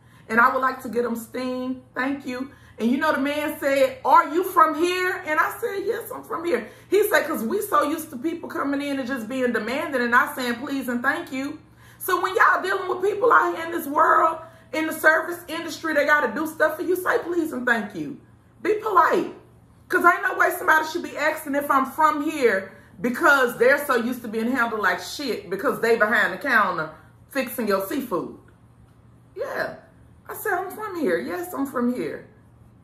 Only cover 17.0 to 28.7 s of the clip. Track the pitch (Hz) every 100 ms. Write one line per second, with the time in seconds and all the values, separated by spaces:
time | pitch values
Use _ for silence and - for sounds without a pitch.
17 | - - 330 349 - 247 247 226 202 175
18 | 143 - - - _ - 339 427 440 359
19 | 359 226 - - - - - _ - 330
20 | 349 359 381 381 359 - - 311 - 339
21 | 294 - 302 311 285 277 285 277 254 -
22 | 311 302 302 302 240 190 - - - -
23 | 220 247 320 277 247 160 240 285 285 247
24 | 233 254 226 220 233 262 233 220 190 180
25 | - - 277 196 165 190 269 208 226 226
26 | 214 226 185 185 277 233 196 170 156 -
27 | - - - 277 247 - 208 190 - 294
28 | - 175 - - - _ -